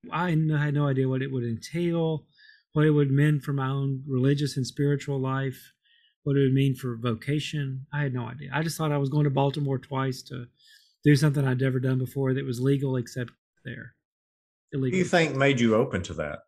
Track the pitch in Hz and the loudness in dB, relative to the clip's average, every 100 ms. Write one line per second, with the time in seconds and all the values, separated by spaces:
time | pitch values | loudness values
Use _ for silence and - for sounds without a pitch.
0 | - 151 180 156 156 151 147 143 143 131 | -6 -4 0 2 2 0 0 0 2 2
1 | 131 131 135 135 120 113 - 170 175 170 | 0 0 -2 -4 -4 -6 -6 -4 -2 0
2 | 160 156 _ _ - _ _ 151 156 147 | 0 -2 _ _ -20 _ _ 2 4 6
3 | 139 135 151 151 139 139 131 139 139 131 | 4 4 4 2 -2 -4 -2 -2 -2 -4
4 | 143 127 131 143 147 139 127 - 143 143 | -4 0 2 2 -2 -4 -6 -2 0 0
5 | - 139 131 135 135 127 - _ _ _ | -2 -4 -2 -2 -4 -8 -18 _ _ _
6 | _ _ - 139 135 135 139 131 127 113 | _ _ 0 4 4 4 2 0 -6 -4
7 | 120 110 - 147 147 151 135 131 135 147 | -2 -2 -2 -2 -2 -6 -6 -8 -8 -4
8 | 143 123 120 123 139 135 165 - 156 147 | -2 -4 -6 -10 -6 -4 -4 -2 -2 0
9 | 139 147 147 139 139 135 139 131 - 131 | 0 2 2 2 0 0 -4 -4 -4 -4
10 | 135 127 - 127 120 _ _ - _ _ | -2 -4 -10 -14 -14 _ _ -20 _ _
11 | 147 143 151 143 135 123 135 127 131 127 | 4 6 4 2 0 0 0 0 0 -2
12 | 127 139 135 131 139 120 131 139 135 131 | -2 -4 -2 -2 -4 -2 0 0 0 -4
13 | 120 127 120 _ _ _ - 120 120 _ | -4 -8 -10 _ _ _ -16 -14 -16 _
14 | _ _ _ _ _ _ _ 143 131 185 | _ _ _ _ _ _ _ -4 -2 0
15 | 180 180 160 135 139 135 117 110 131 98 | 2 2 2 4 2 4 4 4 2 -2
16 | 92 80 73 76 | -6 -8 -8 -8